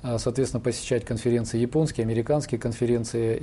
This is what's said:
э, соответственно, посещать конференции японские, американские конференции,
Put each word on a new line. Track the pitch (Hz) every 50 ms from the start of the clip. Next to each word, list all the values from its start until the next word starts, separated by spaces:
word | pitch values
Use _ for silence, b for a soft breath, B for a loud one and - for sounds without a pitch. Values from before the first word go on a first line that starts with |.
э, | - 123 117 110
соответственно, | - 127 117 135 131 120 - -
посещать | - 123 113 - - - 127 117 -
конференции | - 120 113 - 123 117 117 113 113 - 113
японские, | 120 120 - 156 160 151 - - 113
американские | 113 113 117 113 - 147 151 143 - 127 117
конференции, | - 120 113 - 123 117 120 120 113 113 - 117 113 113 113 -